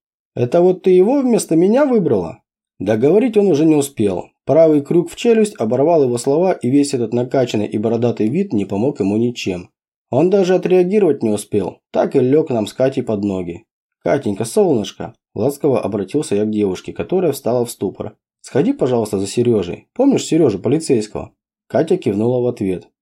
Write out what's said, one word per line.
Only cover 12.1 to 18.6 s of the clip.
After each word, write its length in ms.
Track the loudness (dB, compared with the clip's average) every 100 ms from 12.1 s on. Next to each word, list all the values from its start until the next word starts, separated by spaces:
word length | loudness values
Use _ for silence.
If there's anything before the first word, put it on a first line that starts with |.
| 2
и 40 |
лёг 280 | 2 2 0
нам 180 | -2 -4
с 60 |
Катей 300 | -2 -2 -2
под 220 | -4 -4
ноги. 400 | -2 -4 -6 -10 _ _ _ _
«Катенька, 460 | -2 -2 -2 -6
солнышко», 680 | -4 0 2 0 -4 -10 -16 -16 _
ласково 460 | -4 -4 -2 0 0
обратился 560 | -2 -6 -4 -4 -2 -2
я 80 |
к 60 | -2
девушке, 440 | 0 -2 -4 -10
которая 380 | -10 -4 -2 -2
встала 340 | -2 -2 -2 -2
в 40 |
ступор. 460 | -4 -8 -8 -14 -16 _ _
«Сходи, 320 | -6 -2